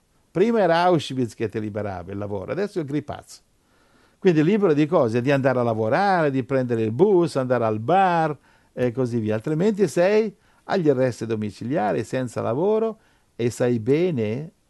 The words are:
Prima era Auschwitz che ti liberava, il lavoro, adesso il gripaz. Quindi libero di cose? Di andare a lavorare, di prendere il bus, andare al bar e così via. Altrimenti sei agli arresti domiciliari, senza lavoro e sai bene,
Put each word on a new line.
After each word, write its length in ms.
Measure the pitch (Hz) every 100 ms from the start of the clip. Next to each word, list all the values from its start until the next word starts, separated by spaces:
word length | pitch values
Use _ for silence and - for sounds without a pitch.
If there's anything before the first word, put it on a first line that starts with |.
| _ _ _
Prima 300 | 165 220 233
era 220 | 175 165
Auschwitz 500 | 180 170 - 131 120
che 160 | - 110
ti 100 | 113
liberava, 520 | 107 104 104 92 87
il 60 | 101
lavoro, 340 | 101 101 92
adesso 260 | 143 202 185
il 60 | 139
gripaz. 560 | 147 147 - - - _ _ _ _ _ _ _ _
Quindi 240 | 185 156
libero 300 | 151 214 196
di 140 | 143 151
cose? 340 | 170 120 120
Di 100 | 123
andare 280 | 139 131 123
a 40 |
lavorare, 680 | 120 110 110 151 202 180 151
di 140 | 135
prendere 380 | 123 135 127 117
il 100 | 110
bus, 440 | 117 208 185 165 139
andare 280 | 127 123
al 140 | 113 110
bar 580 | 117 185 190 170 160 147 _ _ _
e 180 | - 123
così 260 | 120 123 117
via. 160 | 107
Altrimenti 520 | 110 151 156 208 202 175
sei 460 | 175 185 214 220 - _ _
agli 240 | - 202 151
arresti 380 | 127 131 110 113
domiciliari, 800 | 110 107 - 113 160 - -
senza 380 | 104 131 127 113
lavoro 560 | 107 123 196 220 226 214 _ _ _
e 160 | - 120
sai 300 | - 123 120
bene, 720 | 110 147 180 135 107 120 156 - _